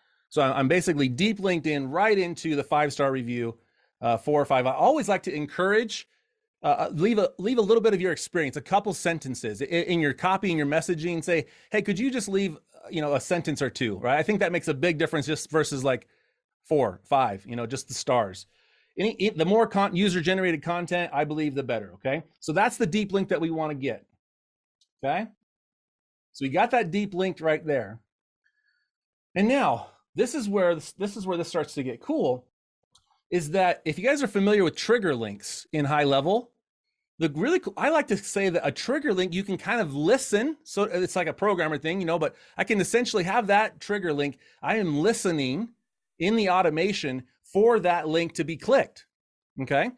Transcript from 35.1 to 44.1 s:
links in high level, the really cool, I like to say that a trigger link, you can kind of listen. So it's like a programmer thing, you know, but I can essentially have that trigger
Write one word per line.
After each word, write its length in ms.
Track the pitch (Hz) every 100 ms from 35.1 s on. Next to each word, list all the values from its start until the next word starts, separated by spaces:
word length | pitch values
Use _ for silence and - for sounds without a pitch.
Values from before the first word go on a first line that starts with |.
links 520 | 127 110 101 - - -
in 120 | 156
high 200 | 139 147
level, 460 | 147 139 147 214 240 _ _ _ _ _ _ -
the 100 | 160
really 300 | 147 226 359
cool, 140 | - -
I 140 | 269
like 180 | 311 -
to 80 | 196
say 320 | - 202 196
that 180 | 165 147
a 60 |
trigger 400 | 127 - 294 285
link, 220 | 185 185
you 100 | 170
can 140 | 196 180
kind 220 | 180 233
of 140 | 180
listen. 640 | 139 156 262 - 208 262 311
So 200 | - -
it's 320 | 202 180 185 185
like 100 | 165
a 60 |
programmer 460 | - 202 185 156 151
thing, 220 | 160 190
you 60 | 170
know, 120 | 170
but 160 | 151 - - -
I 80 |
can 160 | 196 208
essentially 440 | 175 233 240 214
have 220 | 170 220 202
that 320 | 202 214 -
trigger 320 | - 202 180